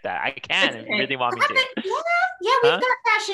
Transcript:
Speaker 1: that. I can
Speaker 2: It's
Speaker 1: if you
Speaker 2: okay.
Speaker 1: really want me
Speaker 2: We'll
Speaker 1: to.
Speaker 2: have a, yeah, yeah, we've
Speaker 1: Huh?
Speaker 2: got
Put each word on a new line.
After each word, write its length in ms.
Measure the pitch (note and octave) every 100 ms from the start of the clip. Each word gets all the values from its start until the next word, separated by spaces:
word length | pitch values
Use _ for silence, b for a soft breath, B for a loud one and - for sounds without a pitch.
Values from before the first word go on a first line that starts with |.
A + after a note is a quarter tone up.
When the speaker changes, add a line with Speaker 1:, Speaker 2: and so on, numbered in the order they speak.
Speaker 1:
that. 180 | G2+ E2
I 80 | B2+
can 380 | C3+ - F3 E3+
Speaker 2:
It's 80 | A#2
Speaker 1:
if 60 | A2
you 60 |
Speaker 2:
okay. 60 | -
Speaker 1:
really 160 | - C3
want 180 | B2
me 60 | F#4+
Speaker 2:
We'll 80 | C#5
Speaker 1:
to. 60 |
Speaker 2:
have 300 | C5 B4+ -
a, 40 | F#4+
yeah, 40 | C5 E5 F5 F#5 F#5
yeah, 120 | G4+ C5
we've 100 | A#4+
Speaker 1:
Huh? 80 | A4+
Speaker 2:
got 400 | B4+ B4 A#4 G#4+ G#4